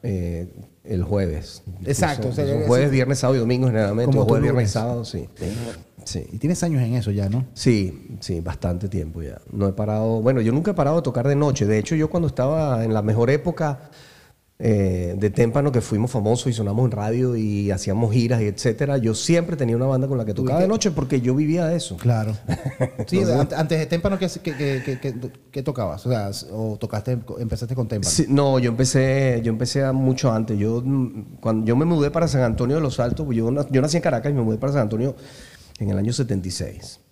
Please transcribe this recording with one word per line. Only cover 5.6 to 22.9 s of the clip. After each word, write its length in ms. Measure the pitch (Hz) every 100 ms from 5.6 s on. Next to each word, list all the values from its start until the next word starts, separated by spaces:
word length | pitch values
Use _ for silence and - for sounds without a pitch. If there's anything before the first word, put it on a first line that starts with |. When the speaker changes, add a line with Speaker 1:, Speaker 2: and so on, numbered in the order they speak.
| 117 90 - - -
Speaker 1:
Sí. 220 | 90 -
Speaker 2:
Y 40 | 101
tienes 240 | 147 175
años 180 | 170 147
en 140 | 117 123
eso 160 | 110
ya, 180 | 101 98
¿no? 160 | 117 127
Speaker 1:
Sí, 640 | - - 110 92 80 - 120
sí, 220 | - 87
bastante 480 | 85 - 92 87 98
tiempo 320 | 92 78 82
ya. 160 | 73 - -
No 160 | - 98
he 20 |
parado, 500 | 98 107 107 110 113
bueno, 200 | 113 131
yo 100 | 110
nunca 200 | 127 170
he 20 |
parado 240 | 175 143 165
de 40 |
tocar 220 | - 117 127
de 80 | 143
noche. 280 | 147 131 101
De 120 | 107
hecho, 160 | 104 160
yo 140 | 156
cuando 180 | 175 160
estaba 560 | 127 131 160 151 120
en 100 | 113
la 80 | 110
mejor 280 | 107 110 117
época, 600 | 143 170 165 156 135 - - - - - _ _ _
eh, 560 | 117 104 98 90 87 95
de 120 | 104
Témpano, 420 | 101 117 127 143
que 80 | 123
fuimos 300 | - 104 123
famosos 360 | 123 104 123 135
y 60 |
sonamos 320 | 113 101 107 127
en 60 |
radio 440 | 107 104 117 127 117
y 360 | 110 101 101
hacíamos 420 | 90 101 98 117
giras 280 | 120 117 120
y 40 | 104
etcétera, 520 | 98 127 110 143 139
yo 160 | 113 110
siempre 400 | - 170 165 165
tenía 180 | 123 117
una 100 | 131
banda 200 | 131 135
con 100 | 131
la 80 | 110
que 80 |
tocaba 260 | 101 131 147
de 60 | 190
Speaker 2:
¿Tuviste? 220 | 214 208
Speaker 1:
noche 60 | 147
porque 260 | 131 139
yo 140 | 123 127
vivía 300 | 151 165 165
de 80 | 170
eso. 180 | - 90
Speaker 2:
Claro. 380 | 120 117 107 107
Speaker 1:
<laughs> 680 | - - 131 - 127